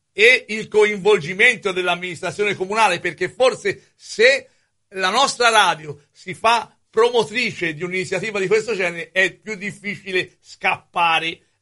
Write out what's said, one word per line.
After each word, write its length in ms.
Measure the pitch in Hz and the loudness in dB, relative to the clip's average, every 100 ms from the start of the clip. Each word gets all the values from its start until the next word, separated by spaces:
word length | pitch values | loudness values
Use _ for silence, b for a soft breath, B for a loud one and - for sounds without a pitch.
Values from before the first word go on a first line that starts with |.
| _ 185 | _ 2
e 300 | 226 247 - | 4 4 0
il 200 | 220 - | -8 -2
coinvolgimento 1040 | 214 208 208 185 202 156 185 240 220 196 | 2 2 2 2 2 0 0 2 2 -4
dell'amministrazione 840 | 180 180 175 180 160 175 - 208 | -4 -2 -4 -6 -8 -6 -4 -4
comunale, 460 | - 185 214 214 170 | -4 -4 2 2 0
perché 280 | 175 147 175 | -4 -4 -6
forse 640 | - 254 208 202 - _ | 0 0 0 -4 -6 _
se 540 | _ - - 240 269 - _ _ _ _ | _ -8 2 4 4 -2 _ _ _ _
la 200 | 190 185 | -4 0
nostra 400 | 226 269 - 240 | 2 0 2 2
radio 560 | 220 185 160 151 143 _ | 4 4 0 -6 -16 _
si 220 | _ 185 | _ -16
fa 420 | - 226 226 - _ _ | -2 0 0 -2 _ _
promotrice 840 | 220 233 240 156 220 226 - 170 | 2 2 2 0 -2 -4 -4 -6
di 80 | 151 | -4
un'iniziativa 560 | 175 185 160 185 220 202 | -6 -4 -4 -4 -4 -4
di 80 | 185 | 0
questo 280 | 220 220 | 0 0
genere 360 | 196 180 170 165 | -2 -4 -4 -6
è 180 | 190 190 | 0 0
più 240 | - 202 208 | -2 -12 -10
difficile 840 | 202 - 202 180 190 185 156 _ | -10 -10 -10 -10 -6 -4 -4 _
scappare. 960 | - - 185 - _ 185 170 160 160 170 _ _ | -20 -8 -4 -4 _ -2 0 0 -2 -8 _ _